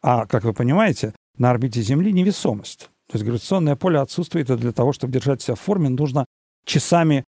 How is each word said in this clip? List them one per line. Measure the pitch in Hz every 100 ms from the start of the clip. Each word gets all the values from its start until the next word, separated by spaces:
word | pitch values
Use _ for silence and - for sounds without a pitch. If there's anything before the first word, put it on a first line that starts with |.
А, | - 123 110
как | 123
вы | 110
понимаете, | 101 120 160 220 131 110 - _ _
на | 123
орбите | 120 123 113
Земли | 104 139 190
невесомость. | 185 185 196 - 104 90 - - _ _
То |
есть | 117
гравитационное | 104 117 - 190 156
поле | 143 190 156
отсутствует, | 135 - 175 170 131
и | 123
для | 120
того, | - 123
чтобы | 135 127
держать | 127 131 135
себя | - 120
в |
форме, | - 196 147
нужно | 127 147 135 127 _ _ _
часами | - 156 - 170 165 143 123